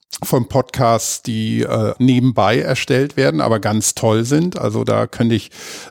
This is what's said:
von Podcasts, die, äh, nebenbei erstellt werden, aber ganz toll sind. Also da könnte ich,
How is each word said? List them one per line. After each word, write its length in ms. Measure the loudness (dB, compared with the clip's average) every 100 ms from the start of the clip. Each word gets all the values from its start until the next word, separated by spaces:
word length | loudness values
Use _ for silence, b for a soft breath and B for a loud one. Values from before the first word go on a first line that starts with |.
| _ -10
von 260 | 0 0 0
Podcasts, 760 | -2 -2 0 2 2 0 -8
die, 400 | -6 -4 -2 -2
äh, 320 | 0 0 -2 2
nebenbei 640 | 2 4 2 2 2 2
erstellt 560 | 0 -2 0 0 0 0
werden, 240 | 0 2
aber 180 | 0 0
ganz 360 | 0 0 -2
toll 300 | 0 2 2
sind. 340 | 2 0 0 -2
Also 260 | -4 -2
da 220 | 0 0 -2
könnte 280 | 0 0
ich, 160 | 0 -2 B B B B